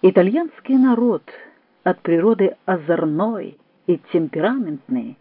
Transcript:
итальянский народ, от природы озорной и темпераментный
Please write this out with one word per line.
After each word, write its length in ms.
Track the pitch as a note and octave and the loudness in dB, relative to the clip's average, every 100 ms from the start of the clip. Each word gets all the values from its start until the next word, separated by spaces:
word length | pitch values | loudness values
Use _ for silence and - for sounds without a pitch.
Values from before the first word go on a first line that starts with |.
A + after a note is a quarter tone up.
итальянский 720 | F#3+ F#3 F#3 B3+ E4+ - - C4 | 4 4 2 0 -4 -10 -2 2
народ, 460 | C4 A#3 A#3+ F#3 - - - _ _ _ | 4 2 0 -2 -6 -20 -20 _ _ _
от 200 | - F3+ | -4 -4
природы 540 | - E3 F#3+ G#3+ F#3+ - - | 0 2 2 2 0 -2 -4
озорной 880 | F#3 D3+ E3 D#3+ D3+ G#3 A3 - - _ _ - | -4 -2 -2 0 -2 -4 -4 -10 -16 _ _ -4
и 120 | F3 _ | -4 _
темпераментный 1040 | E3+ D#3+ - F3 C4 G3 D3 - B2+ A2+ C3+ | -4 -2 -2 -2 -2 -4 -8 -6 -6 -6 -14